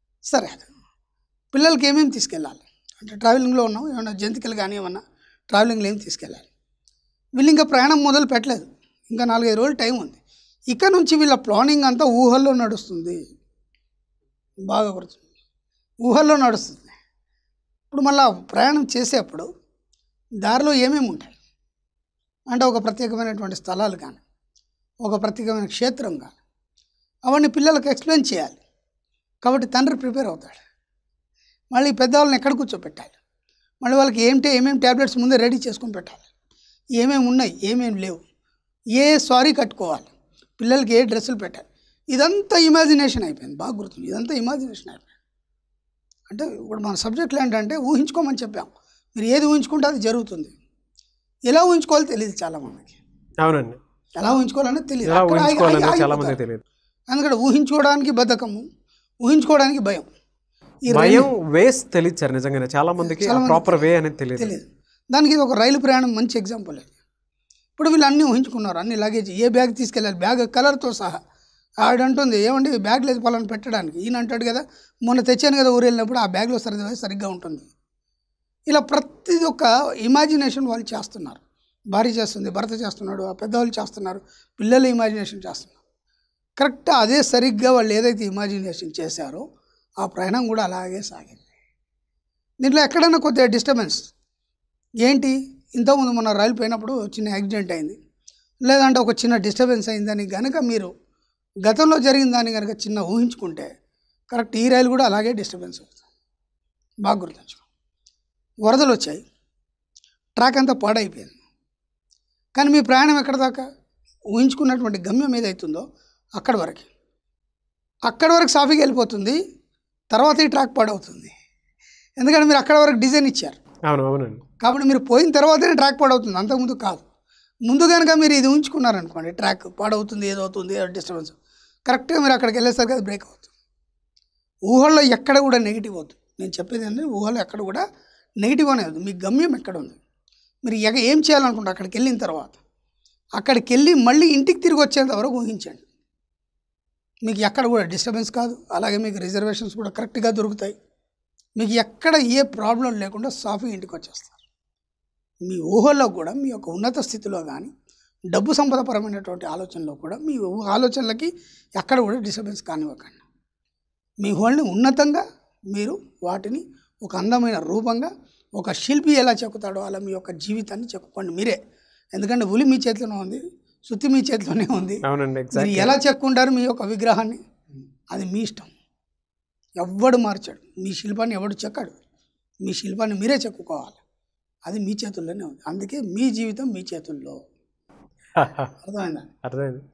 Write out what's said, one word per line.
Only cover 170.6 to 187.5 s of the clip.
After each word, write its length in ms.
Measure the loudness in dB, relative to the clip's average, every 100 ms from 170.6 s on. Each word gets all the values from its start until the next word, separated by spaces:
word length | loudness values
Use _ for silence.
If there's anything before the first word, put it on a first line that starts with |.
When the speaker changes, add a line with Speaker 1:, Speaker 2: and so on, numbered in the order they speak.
| -8 -12 -12
Speaker 1:
చెక్కుకోండి 460 | -16 _ -12 -10
మీరే. 380 | -6 -4 -4 -8 _ _ _ _
ఎందుకంటే 320 | -8 -4 -2 0
ఉలి 200 | 2 2
మీ 120 | 2 0
చేతిలోనే 280 | -4 -6 -10
ఉంది, 360 | -10 -12 -14 _ _ _
సుత్తి 240 | -12 -4 0
మీ 120 | 2
చేతిలోనే 480 | 2 -4 -2 -2 -2
ఉంది. 300 | -2 -4 -6 -4
Speaker 2:
అవునండి, 280 | -2 -2
Speaker 1:
మీరు 140 | -4 -6
Speaker 2:
exactly. 300 | -2 -2 0
Speaker 1:
ఎలా 180 | 2 2 2
చెక్కుంటారు 420 | 0 0 2 2
మీ 120 | 2
యొక్క 220 | -2 -2
విగ్రహాన్ని, 560 | -6 -4 0 0 0 -6 -16 _ _ -20 -20 _ -14
అది 140 | -10 -6
మీ 140 | -6
ఇష్టం. 260 | -6 -10 -20 _ _ _ _ _ _ _ _ _ _ -10
ఎవ్వడు 400 | -8 0 2 2
మార్చాడు, 640 | 0 -4 -12 -20 _ -14
మీ 120 | -12
శిల్పాన్ని 420 | -10 -8 -6 -4 -4
ఎవడు 200 | -8 -8 -10
చెక్కడు, 260 | -12 -14 _ _ _ _ _ _ -14
మీ 120 | -10
శిల్పాన్ని 460 | -8 -10 -6 -6 -4
మీరే 160 | -2 -2
చెక్కుకోవాలి. 600 | -4 -12 -14 -12 -14 _ _ _ _ _ _ _ -12
అది 120 | -8
మీ 180 | -6 -8 -10
చేతుల్లోనే 400 | -10 -10 -10 -12
ఉంది. 140 | -14 -12
అందుకే 340 | -12 -10 -10
మీ 280 | -8 -2 -2
జీవితం 400 | -2 -6 -6 -8
మీ 160 | -8 -10
చేతుల్లో. 520 | -14 -14 -16 -16 -20 _